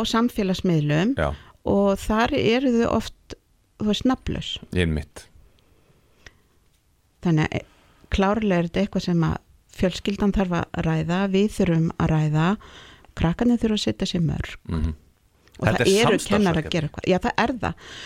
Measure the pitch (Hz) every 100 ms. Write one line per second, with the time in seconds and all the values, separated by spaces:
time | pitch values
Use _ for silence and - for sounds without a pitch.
0 | 220 226 233 - 190 185 185 160 147 151
1 | 202 269 73 71 - - - 202 202 196
2 | - 214 240 269 - 240 277 233 - 226
3 | - - - - _ _ _ - 214 208
4 | 254 - - - - - - 90 85 78
5 | - - - - - _ _ _ _ _
6 | _ _ - - _ _ _ _ _ _
7 | _ _ 180 156 - - - _ _ _
8 | - - 190 214 214 175 170 185 202 190
9 | 185 170 156 - _ _ _ - 180 -
10 | - 202 202 202 185 170 - - 160 160
11 | 160 180 196 190 208 - 180 160 165 -
12 | 143 156 156 156 170 220 - - - -
13 | - - 165 175 240 233 220 214 - -
14 | 190 180 165 - - - - 82 80 76
15 | _ _ _ _ _ - - 185 220 196
16 | 233 - - 208 196 165 156 170 147 -
17 | - 180 - - 233 247 170 - - -